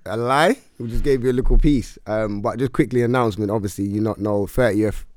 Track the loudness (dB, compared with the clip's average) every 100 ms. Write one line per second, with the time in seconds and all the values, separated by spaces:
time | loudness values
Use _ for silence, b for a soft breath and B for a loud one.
0 | -8 -4 0 4 4 0 _ -12 -4 -2
1 | 0 2 2 0 4 4 6 2 -2 -14
2 | -6 -4 -2 -4 -4 -4 -2 0 0 2
3 | 0 0 0 -2 -4 -2 -4 -6 -4 -2
4 | -4 -4 -2 -2 -2 0 2 2 0 -2
5 | -12